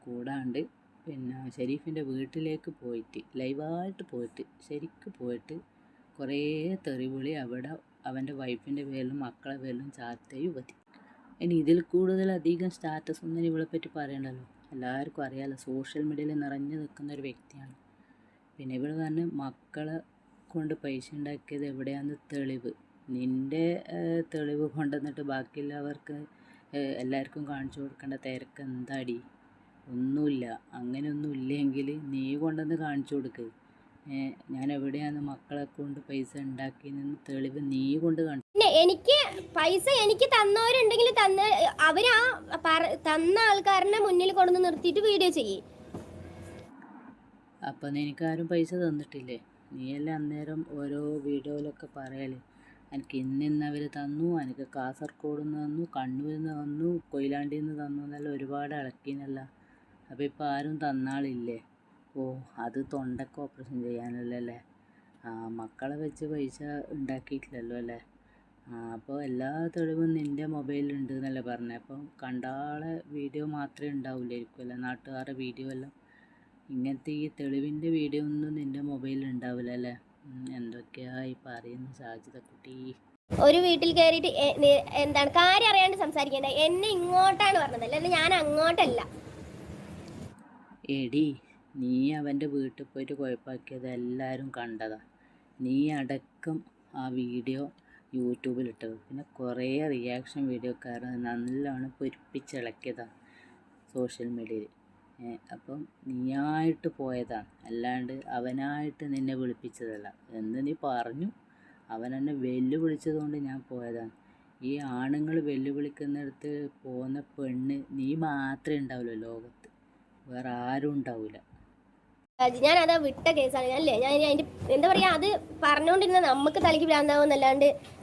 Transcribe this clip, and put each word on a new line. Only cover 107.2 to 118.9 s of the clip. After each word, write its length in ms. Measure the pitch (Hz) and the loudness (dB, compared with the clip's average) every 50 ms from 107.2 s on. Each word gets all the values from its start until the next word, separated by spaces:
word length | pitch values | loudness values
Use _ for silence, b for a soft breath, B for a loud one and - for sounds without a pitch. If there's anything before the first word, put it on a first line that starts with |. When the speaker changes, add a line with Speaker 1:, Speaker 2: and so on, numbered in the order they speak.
| 120 - 120 110 107 - _ _ - | -4 -4 -6 -8 -8 -10 _ _ -14
Speaker 1:
അല്ലാണ്ട് 500 | 110 113 117 120 123 127 127 127 123 131 135 - - 127 123 | -8 -6 -4 -2 -2 -2 -2 -4 -6 -8 -10 -10 -8 -6 -4
അവനായിട്ട് 680 | 120 127 127 135 135 143 147 147 151 151 - - 156 147 139 | -4 -4 -4 -4 -4 -4 -4 -4 -6 -6 -8 -8 -6 -6 -4
നിന്നെ 220 | 135 135 131 131 127 | -2 -2 -2 -2 -2
വിളിപ്പിച്ചതല്ല 640 | 131 123 120 - - 117 - - 120 113 110 104 104 101 - _ _ - 117 113 | -2 -4 -4 -6 -10 -14 -12 -10 -10 -8 -8 -10 -10 -14 -16 _ _ -14 -10 -8
എന്ന് 200 | 110 107 117 131 139 143 | -6 -4 -4 -2 -2 -4
നീ 80 | 160 - - | -4 -4 -2
പറഞ്ഞു. 460 | 139 127 120 117 120 120 143 175 214 - _ _ _ b b b b b b b - | -2 -2 -2 -2 -4 -6 -6 -6 -6 -6 _ _ _ b b b b b b b -12
അവൻ 200 | 113 113 117 123 131 135 | -10 -8 -6 -6 -4 -2
എന്നെ 160 | 139 147 147 139 127 | -2 -2 -2 -2 -2
വെല്ലുവിളിച്ചത് 720 | 127 127 127 127 127 143 160 165 160 151 147 - 160 151 156 | -2 0 0 2 2 2 2 2 0 0 -2 -2 -2 -2 -2
കൊണ്ട് 180 | 151 147 151 147 143 135 | -2 -2 -4 -4 -4 -6
ഞാൻ 100 | 135 135 135 - | -6 -8 -10 -10
പോയതാണ്. 440 | 127 123 120 117 117 117 113 113 - _ b b b b b b _ - | -10 -8 -8 -8 -8 -8 -8 -10 -12 _ b b b b b b _ -10
ഈ 120 | 127 127 139 143 143 135 123 123 | -6 -4 -4 -4 -4 -4 -4 -2
ആണുങ്ങൾ 380 | 131 135 143 151 151 156 160 165 147 147 | 0 0 0 0 0 0 0 0 0 0
വെല്ലുവിളിക്കുന്നിടത്ത് 1040 | 139 131 135 143 139 143 147 143 143 - 151 143 143 147 143 139 139 - - 147 147 147 147 139 - _ - | 0 -2 -2 -2 -2 -2 -4 -6 -6 -6 -6 -4 -4 -4 -6 -8 -10 -10 -8 -6 -6 -6 -6 -8 -10 _ -12
പോകുന്ന 360 | 131 127 123 131 131 135 143 139 - _ | -10 -8 -6 -6 -4 -6 -6 -8 -10 _
പെണ്ണ് 420 | - 139 127 127 127 131 135 139 139 135 - 131 139 | -8 -6 -4 -2 -2 -2 -2 -2 -4 -4 -6 -6 -4
നീ 100 | 131 135 151 160 160 | -2 -2 0 0 0
മാത്രമേ 540 | 156 143 139 135 135 139 135 - 151 151 143 | 0 0 -2 -2 -4 -4 -4 -4 -2 -2 -2
ഉണ്ടാവുള്ളൂ 340 | 139 127 | -2 -4